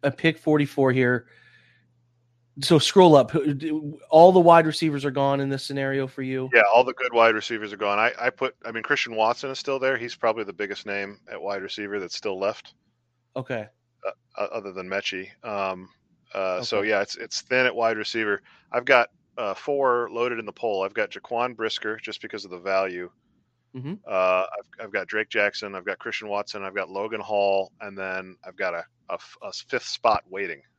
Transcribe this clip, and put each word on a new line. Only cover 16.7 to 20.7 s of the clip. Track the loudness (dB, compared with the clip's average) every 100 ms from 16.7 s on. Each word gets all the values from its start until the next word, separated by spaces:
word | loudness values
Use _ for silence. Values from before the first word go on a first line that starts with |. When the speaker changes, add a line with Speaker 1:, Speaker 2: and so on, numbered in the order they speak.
| -2
Speaker 1:
Okay. | 0
Speaker 2:
yeah, | 0
it's, | -2 -6
it's | -10 -10
thin | -2 2 2
at | 2
wide | 0 0
receiver. | -4 -4 -2 -2 _ _ _
I've | -4 4
got, | 4 4 _ _ -8
uh, | -6
four | -6 -4 0 2 2 -2
loaded | -2 -4 -4
in | -8
the |
poll. | -6 -4